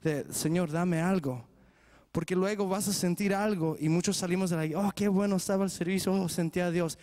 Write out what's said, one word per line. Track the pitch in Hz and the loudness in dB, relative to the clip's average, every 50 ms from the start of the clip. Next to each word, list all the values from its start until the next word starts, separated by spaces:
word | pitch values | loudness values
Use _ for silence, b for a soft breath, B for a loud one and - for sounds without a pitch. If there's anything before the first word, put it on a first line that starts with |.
| B | B
de, | 160 151 139 - - 127 | -2 -2 -2 -4 -6 -8
"Señor, | - - 156 165 180 180 156 | -4 -2 0 2 2 0 0
dame | 147 165 175 185 170 160 | 0 -2 0 0 0 2
algo". | 165 185 196 185 147 135 127 120 117 - - b b b b b b b b b b b _ | 2 2 0 0 0 -2 -4 -6 -10 -16 -20 b b b b b b b b b b b _
Porque | 165 165 - 190 | -4 -4 0 0
luego | 180 185 196 214 202 202 185 | 0 2 0 0 -2 0 -2
vas | 185 202 196 202 | 0 -2 0 -2
a | 202 | -2
sentir | - - 180 175 - 208 202 196 | 0 2 0 0 2 0 0 0
algo | 196 208 214 214 180 160 160 156 - | 2 0 0 0 0 0 -2 -2 0
y | 147 156 | 0 2
muchos | 160 175 180 - 190 | 2 2 2 0 -2
salimos | - 190 175 180 185 190 180 | 0 0 0 0 0 0 0
de | 175 160 | 0 0
ahí, | 160 160 151 | 0 -2 -2
"Oh, | 170 202 202 - | 0 -2 -2 0
qué | - 202 208 | 0 0 2
bueno | 196 190 202 202 196 | 2 2 2 2 2
estaba | 185 - - 202 190 196 | 0 0 0 0 0 0
el | 190 | -2
servicio, | - - 175 170 190 190 - 196 190 | -2 -4 -2 0 0 0 0 2 0
oh, | 196 190 165 | 2 0 0
sentí | - - 170 165 - 180 | 0 0 -2 0 0 0
a | 180 175 | 0 0
Dios". | 165 175 175 160 - B | 0 0 0 -2 -4 B